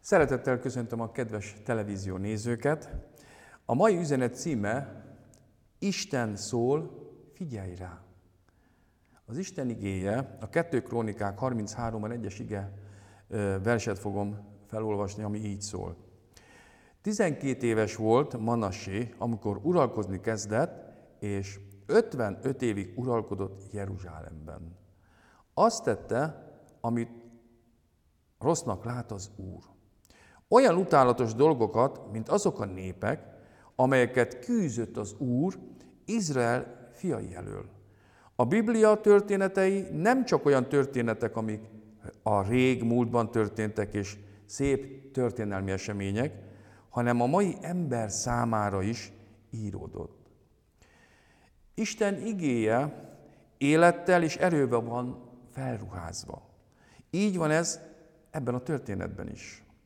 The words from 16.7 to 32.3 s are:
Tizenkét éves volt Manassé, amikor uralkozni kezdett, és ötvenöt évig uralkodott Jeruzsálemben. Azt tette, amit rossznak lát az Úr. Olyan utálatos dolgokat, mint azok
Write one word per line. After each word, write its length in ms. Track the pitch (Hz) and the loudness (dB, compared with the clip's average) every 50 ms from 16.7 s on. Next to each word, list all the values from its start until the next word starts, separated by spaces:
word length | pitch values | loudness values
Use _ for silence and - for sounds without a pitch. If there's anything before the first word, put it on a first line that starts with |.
| - - _ - _ _ | -20 -20 _ -20 _ _
Tizenkét 640 | _ 208 214 202 220 175 139 - - 139 127 - 123 | _ -6 0 2 2 2 2 0 -2 -2 -2 0 2
éves 320 | 117 113 110 110 101 - | 2 4 4 2 2 0
volt 440 | - 110 110 113 127 151 143 - 123 | -2 4 4 6 6 4 2 -4 -4
Manassé, 760 | 110 113 120 117 110 98 92 - - 98 95 104 123 113 - | -2 0 0 0 0 -2 -4 -6 -8 -6 -4 -4 -4 -4 -6
amikor 420 | - 117 117 117 104 - 104 101 92 101 | -4 -2 -2 -2 -2 -2 -4 -4 -2 0
uralkozni 560 | 156 180 175 139 113 - 110 104 95 95 92 | 2 4 4 4 2 2 -4 -4 -4 -6 -4
kezdett, 720 | - 113 113 104 104 101 107 113 151 175 - - - - - - - - _ _ | -2 -2 -4 -4 -4 -2 0 0 0 0 -2 -14 -18 -20 -20 -20 -20 -20 _ _
és 400 | - 104 101 98 98 - - - - - - - - | -6 -4 -4 -4 -4 -6 -12 -16 -18 -20 -20 -20 -6
ötvenöt 760 | - - 214 233 - - 135 117 101 95 - - 135 135 - | 2 4 4 4 2 -2 -2 -2 -2 -2 -4 -4 -4 -4 -2
évig 320 | 131 117 104 101 98 - - | -2 -2 -2 -2 -4 -6 -6
uralkodott 720 | - 120 131 120 113 107 - 101 95 98 95 95 - - - | -6 -4 -2 -2 -2 -2 -4 -6 -6 -6 -8 -8 -14 -18 -12
Jeruzsálemben. 1040 | - 104 98 98 98 95 92 87 78 78 82 82 80 76 76 80 76 - 80 82 90 - - _ _ _ _ _ _ _ _ _ _ _ _ _ _ | -10 -8 -8 -8 -8 -10 -12 -14 -14 -14 -14 -14 -16 -16 -14 -14 -14 -14 -16 -16 -18 -20 -20 _ _ _ _ _ _ _ _ _ _ _ _ _ _
Azt 300 | - 180 233 226 - - | 4 4 4 4 0 -2
tette, 680 | 135 110 92 - - 107 120 147 160 151 - - - - - - - _ _ | -2 -2 -2 -2 -2 -2 0 0 -2 -4 -10 -18 -20 -20 -20 -20 -20 _ _
amit 280 | - 117 117 117 117 113 - - - - - - _ _ _ _ _ _ _ _ _ _ _ _ _ _ _ _ _ _ _ _ | -4 -2 -2 -2 -2 -4 -8 -18 -20 -20 -20 -20 _ _ _ _ _ _ _ _ _ _ _ _ _ _ _ _ _ _ _ _
rossznak 460 | - 135 170 160 - 127 98 92 101 | 0 0 0 0 0 -4 -6 -6 -6
lát 260 | 117 120 123 110 - | -8 -8 -8 -8 -8
az 200 | 107 98 92 - - | -10 -12 -12 -14 -14
Úr. 280 | - 95 92 87 85 - - - _ _ _ _ _ _ _ - _ - - - - _ _ | -14 -12 -12 -12 -14 -16 -20 -20 _ _ _ _ _ _ _ -20 _ -20 -20 -20 -20 _ _
Olyan 240 | 202 240 269 233 170 | 8 8 8 8 6
utálatos 580 | 180 190 185 - 143 131 123 120 - 123 110 110 | 6 4 6 6 8 8 8 6 4 2 0 4
dolgokat, 800 | 113 139 160 160 123 113 98 - 90 123 135 135 - - - | 6 6 6 6 4 2 2 4 4 4 4 2 -4 -12 -8
mint 180 | 101 113 110 | -8 -8 -2
azok 300 | - | 2